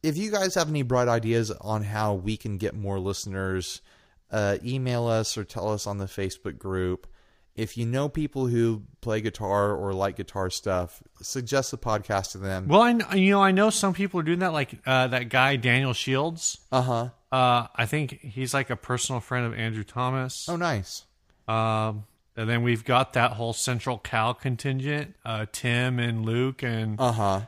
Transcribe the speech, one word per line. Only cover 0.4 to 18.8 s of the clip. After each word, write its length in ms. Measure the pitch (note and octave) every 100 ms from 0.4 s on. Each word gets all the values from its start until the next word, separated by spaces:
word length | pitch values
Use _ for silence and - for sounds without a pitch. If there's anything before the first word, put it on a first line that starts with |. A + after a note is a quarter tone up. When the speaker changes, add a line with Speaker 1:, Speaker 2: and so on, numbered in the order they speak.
| F#3+ F#3
Speaker 1:
have 120 | D#3
any 140 | D3+
bright 260 | B2 B2+ B2
ideas 420 | A#2 A2+ A#2 G#2+
on 340 | - G#2 G#2+
how 300 | G#2 G#2+ G#2+
we 220 | G2+ G2 A2
can 220 | A2 G2
get 160 | G#2+
more 240 | G#2+ G2 G2
listeners, 840 | F#2+ G2 G#2 F#2+ F#2+ F#2 F2+ - _ _ _ _ _
uh, 280 | A2 G2+ G2+
email 420 | A#2+ C3 B2+ A#2+ A#2
us 300 | A2 A2 -
or 60 |
tell 260 | G2+ - G2+
us 160 | G#2 G#2
on 120 | G2+
the 60 | F#2+
Facebook 520 | - G2 - G2 -
group. 480 | G2 F#2 F2+ F2+ - - _ _ _
If 220 | - A2 -
you 100 | A#2
know 220 | C3 C#3+
people 380 | D#3+ D3 C3+ B2+
who 360 | A#2+ A#2 A2 - _
play 200 | A#2 A2
guitar 520 | G#2+ - G#2 G2+ G2+
or 200 | F#2+ G2
like 240 | F#2+ G2 F#2
guitar 320 | F#2+ G2 F#2
stuff, 520 | - G#2 F#2 F2 - - _
suggest 500 | - C3+ A#2+ C#3 B2+
the 60 | B2+
podcast 540 | A#2+ G#2+ - G2+ F#2+
to 60 | G2
them. 300 | G2 F#2+ F#2+
Speaker 2:
Well, 140 | F3+
I 100 | A#3+
kn-, 240 | A#3 - F#3+
you 120 | F#3+
know, 100 | G3+
I 80 | F#3+
know 200 | F#3+ G#3+
some 240 | G#3+ G3
people 260 | E3+ G3 F3+
are 40 |
doing 140 | D#3 F3
that, 120 | F#3
like, 260 | D#3 C3+ - -
uh, 220 | C3 B2+
that 200 | B2 A#2+
guy, 280 | C3 C3 C#3
Daniel 360 | B2 B2 C3+
Shields. 680 | A#2+ - C3 D#3 E3 - - _
Speaker 1:
Uh-huh. 380 | C3 B2+ A#2 A#2+ _ _
Speaker 2:
Uh, 340 | C3 B2+ A#2+ A#2
I 120 | - A2+
think 340 | D3+ C#3 C#3
he's, 340 | B2 G#2 B2+
like, 160 | C#3 C3
a 60 |
personal 440 | A#2+